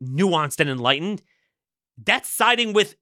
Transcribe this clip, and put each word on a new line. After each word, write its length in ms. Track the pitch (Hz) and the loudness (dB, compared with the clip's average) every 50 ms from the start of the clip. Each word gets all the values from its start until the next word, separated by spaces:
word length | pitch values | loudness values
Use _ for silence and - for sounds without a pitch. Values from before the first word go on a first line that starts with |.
nuanced 600 | 127 127 131 147 190 196 170 156 151 143 - - | -12 -6 -2 0 0 2 2 0 0 -2 -2 -2
and 100 | 156 143 | -2 0
enlightened. 500 | 135 127 120 123 135 139 160 196 214 180 - _ _ _ _ _ _ _ _ _ _ _ _ _ _ - | -2 0 0 0 0 0 -2 -6 -8 -8 -10 _ _ _ _ _ _ _ _ _ _ _ _ _ _ -6
That's 300 | 113 - 202 254 - - | -2 0 0 0 -2 -4
siding 440 | - - 226 220 247 233 240 220 208 | -2 0 2 2 2 2 0 0 2
with 220 | 214 202 208 - _ | 0 0 0 -4 _